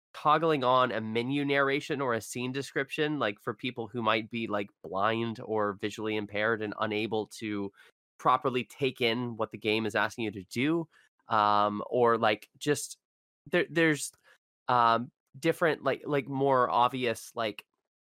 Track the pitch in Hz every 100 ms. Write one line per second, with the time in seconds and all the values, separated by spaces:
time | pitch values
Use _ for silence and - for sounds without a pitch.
0 | _ - 151 156 165 147 123 127 127 104
1 | 110 113 120 143 143 139 139 143 - 139
2 | 135 113 - 127 127 131 135 151 139 -
3 | 151 151 110 104 - 113 127 123 110 123
4 | 110 110 110 117 110 104 101 _ 80 92
5 | 104 113 113 110 - 107 104 98 107 107
6 | 110 107 104 104 110 110 107 - 107 107
7 | 110 110 104 - 110 104 98 - - _
8 | _ - 151 127 135 127 110 - 139 -
9 | 117 117 123 110 110 104 110 110 107 107
10 | 104 - 110 98 90 117 139 170 160 _
11 | _ _ - 110 104 104 104 104 - 123
12 | 117 113 113 107 - _ 147 139 - -
13 | _ _ _ _ - 180 143 151 160 143
14 | - - _ _ _ _ - 123 117 117
15 | 127 _ _ 135 165 160 170 - 135 123
16 | - 147 123 135 139 127 117 98 123 131
17 | 120 110 - 117 113 - - _ _ _